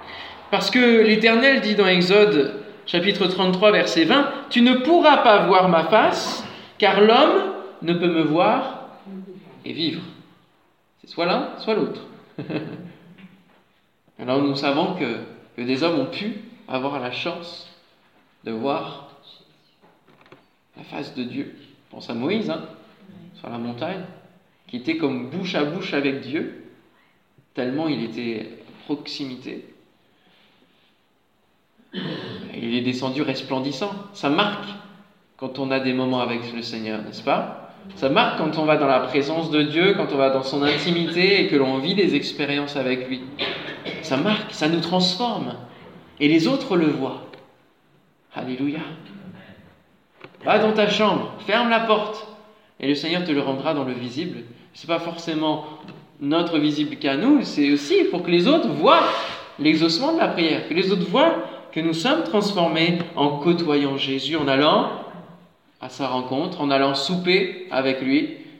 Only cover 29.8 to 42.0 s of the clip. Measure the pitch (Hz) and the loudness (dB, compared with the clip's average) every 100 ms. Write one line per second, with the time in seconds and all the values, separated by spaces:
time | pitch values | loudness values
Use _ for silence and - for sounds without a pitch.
29.8 | _ _ _ _ _ _ _ _ _ _ | _ _ _ _ _ _ _ _ _ _
30.8 | _ _ _ _ _ _ _ _ _ _ | _ _ _ _ _ _ _ _ _ _
31.8 | _ 190 - - - - - - 117 120 | _ -10 -8 -10 -12 -14 -14 -10 -4 -2
32.8 | 120 127 131 135 139 123 - 131 139 - | -2 -2 -4 -2 -4 -4 -4 -4 -4 -6
33.8 | 202 185 - - 139 165 208 - - - | -8 -8 -14 -6 0 2 0 -4 -10 -14
34.8 | - - _ _ _ _ 131 143 135 131 | -18 -20 _ _ _ _ -12 -6 -2 -2
35.8 | 131 127 127 127 117 117 120 117 113 113 | 0 0 0 -2 -2 -4 -8 -10 -10 -8
36.8 | 110 107 - - - - - - - - | -8 -8 -10 -6 -2 -2 -2 -10 -18 -20
37.8 | - - 135 180 240 - 156 156 156 147 | -20 -4 2 2 2 0 -2 0 2 2
38.8 | 139 127 - 143 139 160 156 151 147 156 | 4 2 2 -2 0 -2 0 0 2 2
39.8 | 190 180 151 143 135 131 - 147 143 147 | 2 2 0 2 2 2 -2 0 0 0
40.8 | 175 175 165 175 190 202 - 147 131 135 | 0 0 0 2 4 4 4 2 2 0
41.8 | 151 185 | 0 2